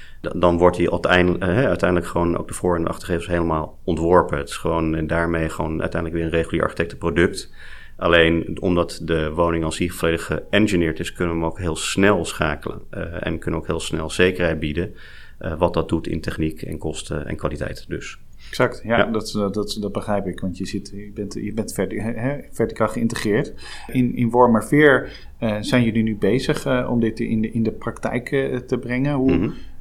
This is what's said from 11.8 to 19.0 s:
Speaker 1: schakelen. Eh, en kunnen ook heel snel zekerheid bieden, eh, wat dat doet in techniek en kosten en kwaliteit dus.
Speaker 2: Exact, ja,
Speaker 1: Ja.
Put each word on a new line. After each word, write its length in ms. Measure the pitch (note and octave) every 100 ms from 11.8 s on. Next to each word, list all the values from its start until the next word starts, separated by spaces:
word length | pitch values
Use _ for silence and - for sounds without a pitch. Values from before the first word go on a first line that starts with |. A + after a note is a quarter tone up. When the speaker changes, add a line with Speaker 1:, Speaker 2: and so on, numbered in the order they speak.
| - - G2 G2
Speaker 1:
schakelen. 560 | E2 - D#2+ D2 - - -
Eh, 120 | - E2+ E2+ -
en 120 | E2+
kunnen 220 | E2 E2
ook 60 | -
heel 140 | E2
snel 300 | - E2+ D#2+
zekerheid 480 | - F2+ - F2 D#2+
bieden, 360 | D#2 D2 F2 - - - - -
eh, 160 | - D#2+
wat 160 | F2
dat 140 | - D#2
doet 180 | E2+ D#2+
in 140 | E2
techniek 420 | - - - -
en 160 | - D#2+
kosten 480 | D#2 D2+ - D#2 D2
en 100 | -
kwaliteit 480 | D#2 D2+ - - -
dus. 300 | D#2+ - - - - -
Speaker 2:
Exact, 320 | - B2+ -
ja, 120 | G#2+
Speaker 1:
Ja. 80 | A2+